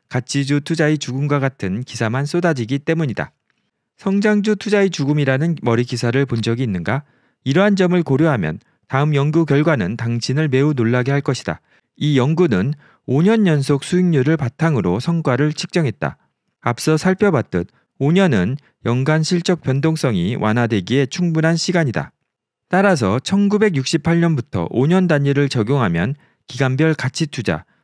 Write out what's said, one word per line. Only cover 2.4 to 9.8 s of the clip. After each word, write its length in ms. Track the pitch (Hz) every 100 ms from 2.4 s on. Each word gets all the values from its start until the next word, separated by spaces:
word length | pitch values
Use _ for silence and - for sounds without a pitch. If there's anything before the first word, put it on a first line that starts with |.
| 175 135 110 143
때문이다. 520 | - 160 147 101 76 _ _ _ _ _ _ _
성장주 600 | 196 196 214 208 208 208
투자의 320 | 202 208 196
죽음이라는 680 | 160 139 151 139 131 165 156
머리 240 | 120 117 120
기사를 400 | 120 120 127 135
본 160 | 117
적이 220 | 113 117
있는가? 400 | 127 90 85 135 - _ _ _ 131
이러한 320 | 147 208 196
점을 240 | 180 180
고려하면 560 | 156 135 160 123 78 78 _ _ -
다음 280 | 135 151 143
연구 300 | 147 160 156
결과는 500 | 143 156 139